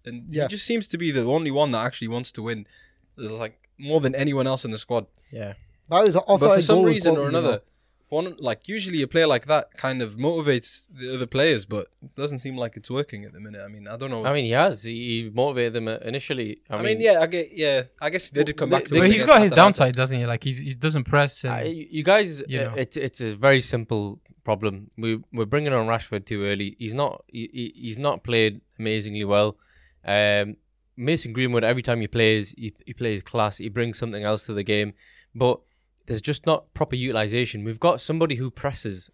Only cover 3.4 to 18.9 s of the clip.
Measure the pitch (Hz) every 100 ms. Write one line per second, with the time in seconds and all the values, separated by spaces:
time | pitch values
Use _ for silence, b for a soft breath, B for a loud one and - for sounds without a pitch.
3.4 | 110 _ _ _ 143 156 135 135 143 139
4.4 | 131 131 113 107 - 120 98 _ _ 117
5.4 | 101 - - _ - 175 214 170 - 202
6.4 | 220 190 160 175 175 208 170 151 143 165
7.4 | 147 104 _ _ _ _ - 151 180 -
8.4 | 123 110 - 214 190 165 135 165 156 123
9.4 | 143 151 - - 131 131 110 110 147 165
10.4 | 147 127 - - - 135 127 127 120 131
11.4 | 160 120 101 104 - _ 131 - 147 135
12.4 | 135 127 117 110 - 131 143 104 104 87
13.4 | 104 104 101 104 101 117 135 117 123 143
14.4 | 117 127 185 107 113 117 120 117 113 113
15.4 | 143 127 120 117 110 113 113 135 - 131
16.4 | 107 - - - 214 220 220 170 165 175
17.4 | 165 160 151 135 127 - 151 180 - 143
18.4 | 151 - 131 135 -